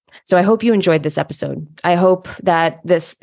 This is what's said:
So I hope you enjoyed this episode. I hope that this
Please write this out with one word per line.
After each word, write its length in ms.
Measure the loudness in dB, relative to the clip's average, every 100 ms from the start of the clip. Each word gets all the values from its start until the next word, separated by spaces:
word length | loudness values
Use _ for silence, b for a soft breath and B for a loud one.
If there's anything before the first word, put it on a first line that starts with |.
| _ B 0
So 120 | 2
I 40 |
hope 200 | 2 2
you 120 | 2
enjoyed 300 | 2 2 0
this 140 | 0 -4
episode. 480 | -6 -6 -8 -8 -14 -6 -2
I 100 | 2
hope 320 | 2 2 -4 -6
that 380 | -2 0 0 -2
this 320 | -2 0 -2 -8